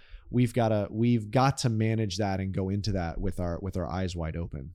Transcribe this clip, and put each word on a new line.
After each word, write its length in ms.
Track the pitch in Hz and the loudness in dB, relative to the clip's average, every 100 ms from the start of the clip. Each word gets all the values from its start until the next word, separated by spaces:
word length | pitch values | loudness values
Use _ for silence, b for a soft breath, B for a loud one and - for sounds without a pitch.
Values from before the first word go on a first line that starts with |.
| b b b | b b b
we've 240 | 120 120 | 2 2
gotta, 340 | 123 110 107 98 | 4 2 2 0
we've 400 | 110 117 117 104 | 2 4 4 2
got 260 | 127 135 - | 4 4 2
to 100 | 123 | 0
manage 480 | 110 110 113 107 92 | 2 2 2 0 0
that 220 | 101 95 | 0 0
and 140 | 95 | -2
go 160 | 95 95 | -2 -2
into 220 | 101 107 | -2 0
that 260 | 101 85 - | -2 -2 -2
with 200 | - - | -4 -2
our, 180 | 87 85 | -4 -4
with 140 | 95 92 | -4 -4
our 100 | 73 | -4
eyes 280 | 90 92 85 | -2 -4 -4
wide 200 | 80 82 | -4 -4
open. 340 | 85 69 71 | -6 -8 -10